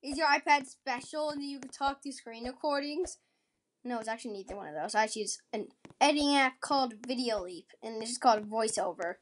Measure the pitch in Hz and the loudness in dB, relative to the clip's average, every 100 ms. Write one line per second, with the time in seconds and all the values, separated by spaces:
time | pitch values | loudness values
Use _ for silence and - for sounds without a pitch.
0 | 262 277 311 294 302 294 277 - - 247 | -6 0 4 4 6 4 4 -12 -6 -6
1 | - 311 302 294 285 277 254 - 277 277 | -6 -4 -4 -4 -8 -10 -12 -2 -2 -2
2 | 285 262 - 226 240 254 302 285 294 302 | -8 -12 -12 -10 -10 -4 0 0 0 -4
3 | 359 - _ _ _ _ _ _ 247 240 | -4 -6 _ _ _ _ _ _ -6 -6
4 | 220 226 247 208 190 196 175 151 160 208 | -4 -6 -6 -10 -10 -10 -8 -6 0 2
5 | 220 220 208 - _ 214 202 _ - - | 2 0 -6 -6 _ -8 -8 _ -20 4
6 | 285 302 285 285 269 262 - 285 254 214 | 6 6 4 6 4 2 0 2 2 -4
7 | 247 247 247 214 180 175 - - 220 220 | -6 -4 0 -2 -4 -12 -16 -14 -10 -8
8 | 226 247 262 214 214 220 220 220 185 165 | -6 2 4 4 2 -2 0 0 -2 -2
9 | 170 180 | -6 -8